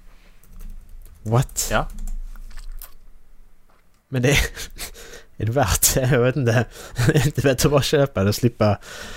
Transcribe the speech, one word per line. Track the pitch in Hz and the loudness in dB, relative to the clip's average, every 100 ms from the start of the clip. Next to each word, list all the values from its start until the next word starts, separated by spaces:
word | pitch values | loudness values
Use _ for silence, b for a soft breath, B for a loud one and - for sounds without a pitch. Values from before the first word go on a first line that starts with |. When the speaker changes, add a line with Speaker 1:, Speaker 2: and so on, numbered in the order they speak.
| - b b b b - - - - - - - | -20 b b b b -16 -14 -14 -16 -20 -20 -14
Speaker 1:
What? | 107 117 - - - | 0 0 0 -4 0
Speaker 2:
Ja. | 113 156 - - - - - - - - - - - - - - - - - - _ _ _ _ | 0 -2 -6 -6 -6 -8 -12 -12 -12 -10 -12 -14 -18 -18 -20 -20 -20 -20 -20 -20 _ _ _ _
Speaker 1:
Men | 127 | 0
det | 123 | 2
<laughs> | 139 - - - - - - - - - - | 2 0 -6 -14 -12 -14 -14 -18 -18 -20 -6
är | 107 | -2
det | |
värt | 127 110 - - 143 | 2 2 2 2 2
det? | 127 | 2
Jag | 127 | 4
vet | 123 147 | 4 2
inte. | 117 | 2
<laughs> | 120 110 B B B 120 | 2 0 B B B 4
Är | |
det | 156 147 | 4 4
inte | - | 2
bättre | 139 135 147 | 0 2 4
att | |
bara | 143 | 2
köpa | - 151 139 - | 2 2 2 2
det | 98 | 0
och | - | 2
slippa, | 120 - 107 98 B B B | 0 2 2 2 B B B